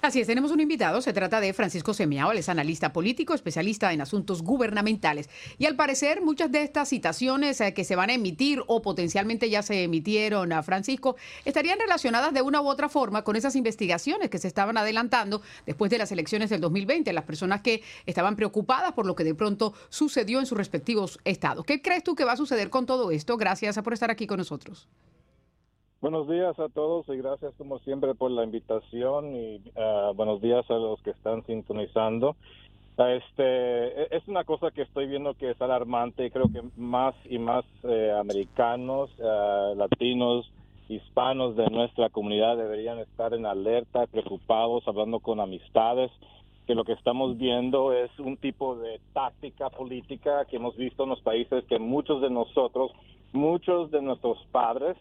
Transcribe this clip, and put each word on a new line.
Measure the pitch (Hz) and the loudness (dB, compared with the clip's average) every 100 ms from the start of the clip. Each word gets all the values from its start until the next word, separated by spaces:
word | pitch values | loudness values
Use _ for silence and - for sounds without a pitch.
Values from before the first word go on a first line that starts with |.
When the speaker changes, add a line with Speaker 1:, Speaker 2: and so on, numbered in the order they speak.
Speaker 1:
Así | 294 254 | 4 2
es, | 208 | 2
tenemos | 233 285 | 2 4
un | 311 | 4
invitado, | 311 302 190 190 | 2 2 2 2
se | 254 | 0
trata | 196 185 220 | 0 2 2
de | 196 | 0
Francisco | 190 208 180 160 | 0 -2 -2 -4
Semiao, | 208 170 139 156 | 0 0 2 2
él | 220 | 0
es | 165 | 0
analista | 170 147 165 156 | 0 0 0 -2
político, | 170 180 247 330 | 0 -2 0 0
especialista | 320 - 160 185 214 202 | -2 -2 -2 -2 0 0
en | 160 | 0
asuntos | 139 208 - 180 | -2 -4 -2 -4
gubernamentales. | 165 262 226 208 214 214 165 147 143 - - - | 0 2 2 0 0 2 0 0 -6 -14 -18 -2
Y | 294 | 0
al | 277 | 2
parecer, | 302 269 285 320 | 0 2 2 2
muchas | 349 302 320 | 2 2 2
de | 277 | 2
estas | 294 294 285 | 0 -2 -2
citaciones, | 247 165 160 254 262 285 269 | 0 0 0 0 2 2 2
eh, | 208 | 0
que | 196 | 0
se | 180 180 | -2 2
van | 190 | 2
a | |
emitir | 254 202 160 269 285 - | 2 0 0 2 2 2
o | 226 | 0
potencialmente | 226 185 170 196 208 226 233 | 2 0 0 2 0 0 2
ya | 208 | 0
se | 202 208 | 0 0
emitieron | 175 165 160 214 214 208 180 | 2 0 2 2 2 2 0
a | 160 | 0
Francisco, | 156 190 196 269 269 254 - - | 0 0 0 0 0 -2 -8 -8
estarían | - 285 302 403 | -2 0 2 0
relacionadas | 440 349 247 233 285 | 2 2 2 2 2
de | 269 | 2
una | 262 294 | 2 2
u | 285 | 2
otra | 277 285 | 0 0
forma | 294 240 214 | 0 0 0
con | 214 214 | 0 0
esas | 269 262 | 0 0
investigaciones | 226 214 190 170 - 381 392 | 0 0 0 0 0 0 0
que | 185 | -2
se | 185 | -4
estaban | 185 196 226 | 0 0 2
adelantando | 214 220 233 247 202 202 - - - | 2 0 2 0 0 -4 -6 -16 -10
después | - 208 | -2 2
de | 233 | 2
las | 208 | 0
elecciones | 185 156 208 214 | -2 -2 0 0
del | 208 | 0
dos | 165 | 2
mil | 180 196 | 0 2
veinte, | 311 294 | 0 2
las | 165 | -2
personas | 151 156 185 202 | -4 -4 0 0
que | 240 220 - - - | 2 0 -2 -14 -6
estaban | 180 180 208 | 0 2 2
preocupadas | 208 214 208 262 359 | 0 -2 2 2 2
por | - | 0
lo | 190 | -2
que | 175 | 0
de | 160 | 0
pronto | 160 208 202 220 - - | 2 0 2 -2 -2 -14
sucedió | - 302 - 208 247 | -2 0 2 0 0
en | 262 | 0
sus | 220 | -2
respectivos | 190 160 139 220 185 - | -2 -4 0 0 -2 -4
estados. | - 185 156 139 - | -4 0 0 -2 -2
¿Qué | 285 | -2
crees | - 359 | 2 0
tú | 339 | 0
que | 330 | 0
va | 262 | 2
a | 247 | 2
suceder | 294 240 202 | 0 0 0
con | 262 247 | 0 2
todo | 262 240 | 0 2
esto? | 156 151 233 | 0 0 0
Gracias | 208 190 214 208 | 0 0 -2 -2
por | 208 | -4
estar | 226 233 | -2 -2
aquí | 220 208 | -2 -2
con | 196 | -4
nosotros. | 170 143 - 190 _ _ _ _ _ _ _ _ _ _ _ _ | -4 -8 -12 -20 _ _ _ _ _ _ _ _ _ _ _ _
Speaker 2:
Buenos | 147 160 147 | -4 -2 -2
días | 170 180 156 | 0 0 -2
a | 156 | -6
todos | - 151 170 151 | -2 -2 -2 -4
y | 135 | -6
gracias | 131 135 147 - | -4 -6 -8 -12
como | 139 131 | -12 -10
siempre | - 135 135 | -6 -2 0
por | 123 127 | 0 0
la | 123 | 0
invitación | 113 113 - 110 - 120 127 143 147 | -2 -4 -2 -4 -4 -4 -2 -2 -4
y, | 131 113 107 107 - | -8 -10 -12 -14 -4
ah, | 110 104 101 | 0 2 0
buenos | 98 110 104 | 0 0 2
días | 113 123 120 | 2 2 2
a | |
los | 113 113 107 | 0 0 -4
que | - | -6
están | - 107 113 | -6 -4 -4
sintonizando. | 110 113 107 104 101 - 110 113 131 156 - - - - - - | -4 -8 -6 -6 -2 0 0 2 0 -2 -14 -20 -20 -20 -18 2
Este, | 123 127 - - 135 127 123 120 120 - | 2 2 -4 0 2 2 0 0 -2 -2
e-, | 156 | -4
es | 160 196 | -4 -4
una | 196 | -4
cosa | 165 156 165 | -2 -2 -2
que | - | -4
estoy | 139 - 139 | -6 -4 -4
viendo | 139 143 | -4 -4
que | 139 135 | -4 -4
es | 120 | -2
alarmante | 127 127 120 123 120 113 | 0 0 0 -2 -2 -4
y | 123 | -4
creo | 131 127 | 2 2
que | 110 120 117 | 0 -10 -10
más | 120 123 131 131 | -2 0 0 -2
y | - 120 | -8 -6
más, | 117 123 - - | 0 0 -2 -10
eh, | 123 113 107 104 | -2 2 2 2
americanos, | 101 101 98 - 120 120 127 135 139 - | 0 -2 -2 0 2 2 -4 -4 -4 -4
ah, | 113 110 104 101 101 101 | 0 2 2 2 0 0
latinos, | 101 - 123 123 123 120 117 - - - - | 0 0 0 0 0 0 -4 -18 -20 -20 -12
hispanos | 107 - - 127 131 127 110 | -12 -4 -2 0 0 -2 0
de | 113 | 0
nuestra | 110 117 - 113 | 2 -2 0 -2
comunidad | - 104 104 110 117 | 0 -2 2 2 2
deberían | 110 107 110 117 | -2 -4 -6 -8
estar | 110 - 113 | -12 -4 -4
en | 117 | -2
alerta, | 110 98 98 120 117 123 120 | -2 -2 0 0 0 -2 0
preocupados, | 110 - 98 - 113 113 120 117 | -2 -6 -10 0 2 2 0 -2
hablando | 104 107 113 | -2 -2 -2
con | - 107 | -2 -2
amistades, | 101 90 - - 113 123 127 - - - - - - | -4 -6 0 2 4 2 -2 -4 -20 -20 -20 -20 -2
que | 117 | -2
lo | |
que | 113 | 0
estamos | 110 - 123 135 120 | 0 0 0 0 0
viendo | 127 120 127 135 135 | 0 0 2 2 2
es | 127 123 - | 2 0 -6
un | 135 131 | -10 -6
tipo | 139 123 135 123 | -6 -4 -6 -4
de | 113 110 - | -8 -10 -8
táctica | - 131 - 143 - 135 | -4 -4 -6 -16 -8 -8
política | - 131 127 - 131 - 143 | -6 -10 -10 -10 -6 0 0
que | 139 120 | 0 -4
hemos | 120 113 | -6 -4
visto | 127 - | -6 -2
en | 135 | -2
los | 127 | -2
países | - 113 120 127 | 0 0 0 -2
que | - 117 | 0 -2
muchos | 110 135 143 147 | 0 -2 0 0
de | 135 | 0
nosotros, | 123 117 - 123 123 131 - - - - | 0 0 2 2 0 -2 -4 -20 -20 -6
muchos | 127 147 170 - 175 160 | 0 2 2 2 2 2
de | 151 | 0
nuestros | 139 120 123 113 - | 0 -2 -2 -4 -2
padres | 127 117 120 147 180 | 0 2 0 -2 -4